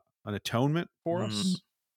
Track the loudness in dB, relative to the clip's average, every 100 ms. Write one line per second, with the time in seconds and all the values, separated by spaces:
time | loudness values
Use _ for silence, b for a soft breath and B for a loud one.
0 | -10 _ -6 -6 -2 2 2 0 -4 _
1 | -4 -2 -2 0 0 0 -4 _ _